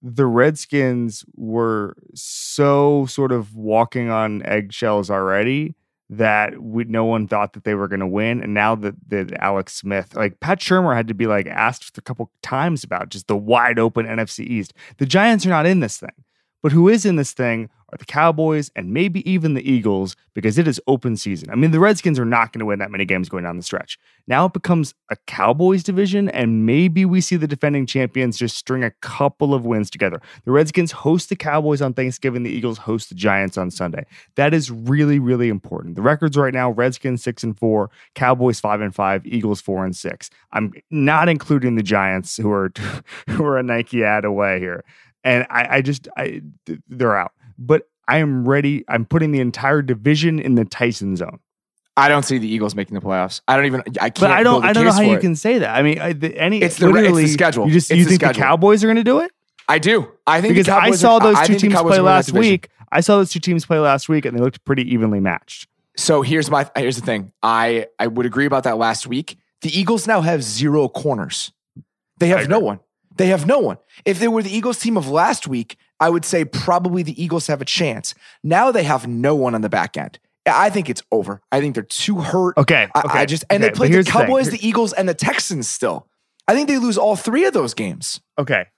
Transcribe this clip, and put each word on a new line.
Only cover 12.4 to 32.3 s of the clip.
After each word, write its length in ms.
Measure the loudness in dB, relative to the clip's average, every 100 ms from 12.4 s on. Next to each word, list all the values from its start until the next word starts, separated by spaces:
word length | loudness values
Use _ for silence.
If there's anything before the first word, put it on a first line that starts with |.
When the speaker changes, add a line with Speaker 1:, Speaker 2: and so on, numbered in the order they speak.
Speaker 1:
times 420 | -8 -4 -2 -4
about 260 | -6 -10 -8
just 180 | -14 -6
the 80 | -6
wide 440 | 2 2 4 2
open 260 | 0 0 -6
N 140 | -6
F 100 | -6
C 140 | -8
East. 300 | -8 -6 -8 _ -20 -8
The 60 | 0
Giants 400 | 2 4 2 2
are 40 |
not 160 | 2 2
in 140 | 2
this 180 | 0 -6
thing. 140 | -14 -18 _ _ _ _
But 80 | 2
who 180 | 4 6
is 160 | 4 2
in 120 | 0
this 160 | -2
thing 360 | -4 -4 -4 -6 _ _
are 40 | -20
the 60 | -8
Cowboys 680 | 0 2 2 0 0 -4 -10
and 160 | -6
maybe 380 | -2 -2 -2 -2
even 240 | 0 0
the 180 | -2 0
Eagles, 440 | 0 2 0 -2 -8 _
because 240 | -4 -2 2
it 100 | 2
is 140 | 0 -2
open 280 | -2 0 -6
season. 340 | -6 -8 -6
I 40 | 2
mean, 140 | 2
the 80 | 4
Redskins 400 | 4 4 0 0
are 60 | 2
not 260 | 2 0
gonna 140 | -4 -6
win 140 | -4
that 120 | -6
many 140 | -6 -2
games 240 | -2 -4
going 140 | -6
down 120 | -8 -10
the 80 |
stretch. 340 | -8 -8 -10 -18 _ _ -2
Now 200 | 0 2
it 60 |
becomes 400 | -2 0 0 0 -8 _
a 60 | -12 -12
Cowboys 560 | 0 2 4 2 2
division, 440 | 0 -2 0 0 -2
and 360 | -2 0 0 2
maybe 400 | 2 2 2 2
we 160 | 2
see 140 | 0 -2
the 100 | -2
defending 380 | -2 -2 -2 -2
champions 520 | -2 -2 -2 -2 -2
just 200 | -6 -6
string 260 | -6 -4
a 80 | -4 -6
couple 520 | -14 -2 -2 0 0
of 120 | 0 0
wins 240 | -2 -2
together. 280 | -2 -4 -4 -14 -14
The 80 | 0
Redskins 400 | 2 2 0 -2
host 380 | -2 0 0 -2
the 60 | -8
Cowboys 460 | -2 -2 0 -2
on 120 | -2
Thanksgiving. 480 | -2 -4 -4 -4